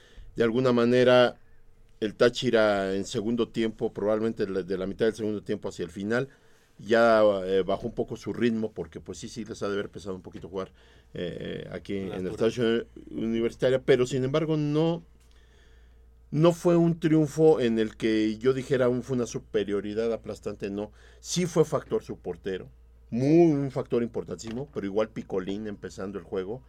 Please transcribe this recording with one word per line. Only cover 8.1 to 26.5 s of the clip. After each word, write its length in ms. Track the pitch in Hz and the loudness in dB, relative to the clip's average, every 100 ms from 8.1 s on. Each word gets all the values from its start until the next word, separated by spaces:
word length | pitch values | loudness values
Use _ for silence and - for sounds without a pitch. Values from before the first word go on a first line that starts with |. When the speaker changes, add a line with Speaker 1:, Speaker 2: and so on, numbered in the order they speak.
| 113 | -8
Speaker 1:
su 180 | 107 | -8
ritmo, 380 | 95 117 113 110 | -2 0 0 -4
porque 280 | 98 82 - | -8 -12 -12
pues 200 | 78 92 | -14 -14
sí, 100 | 110 | -14
sí 160 | 117 104 | -14 -12
les 160 | 104 | -8
ha 60 | 101 | -6
de 80 | 101 | -4
haber 140 | 98 | -6
pesado 260 | 101 101 92 | -10 -12 -12
un 80 | |
poquito 260 | 87 90 82 | -12 -16 -12
jugar, 220 | 95 92 _ _ _ _ | -10 -10 _ _ _ _
eh, 520 | - 87 - 90 90 - | -10 -8 -8 -10 -10 -10
eh, 20 | |
aquí 220 | 90 - | -12 -8
Speaker 2:
La 220 | 98 95 87 | -6 -6 -6
Speaker 1:
en 100 | 92 | -6
el 20 | |
Speaker 2:
altura. 180 | 85 113 | 0 0
Speaker 1:
estadio 400 | 117 113 117 - - - | 2 0 0 -4 -16 -14
universitario, 720 | - 113 113 117 - 131 131 | -6 -4 -2 -2 0 0 0
pero 240 | 135 131 127 | 4 2 2
sin 160 | 135 | 0
embargo 340 | 131 156 160 156 | -2 -2 0 -2
no, 460 | 147 151 165 170 - _ _ - - _ - - - - - _ - | 0 0 0 -2 -8 _ _ -20 -20 _ -20 -20 -20 -20 -20 _ -6
no 220 | 143 170 | 2 4
fue 240 | 170 180 170 | 4 2 4
un 220 | 170 170 | 4 2
triunfo 600 | 165 156 147 156 160 143 | 2 4 2 4 6 6
en 180 | 120 113 | 4 2
el 200 | 110 - | -2 -2
que 380 | 113 110 110 110 | 0 2 0 0
yo 140 | 131 | 0
dijera, 360 | 131 127 131 123 | 0 0 2 2
"Un, 140 | 123 | 0
fue 120 | 117 127 | -2 -4
una 120 | 113 | -4
superioridad 840 | 127 - 107 101 101 104 104 117 | -6 -4 -2 0 -2 -4 -4 -2
aplastante", 600 | 110 107 101 107 107 101 | -4 -8 -10 -10 -8 -6
no. 200 | 101 104 - - - | -6 -8 -12 -20 -20
Sí 260 | - 170 180 | -8 -4 -2
fue 200 | 175 151 | 0 0
factor 360 | 135 - 110 | 0 -2 -4
su 140 | - 104 | -4 -12
portero, 500 | - 85 98 95 - - - - - | -10 -10 -8 -8 -10 -20 -20 -20 -8
muy, 400 | 117 135 165 170 | -2 4 6 6
un 180 | 143 139 | 4 -2
factor 320 | 135 - 120 | -6 -2 -2
importantísimo, 680 | 117 110 82 90 113 113 147 | -2 -6 -8 -10 -10 -10 -8
pero 140 | 110 98 | -8 -4
igual 220 | 98 110 | -2 -2
Picolín 580 | - - 98 92 101 107 | -4 -6 -6 -4 -6 -8
empezando 500 | 104 92 - 98 95 | -10 -14 -10 -10 -10
el 60 | |
juego, 400 | 82 101 92 | -6 -6 -6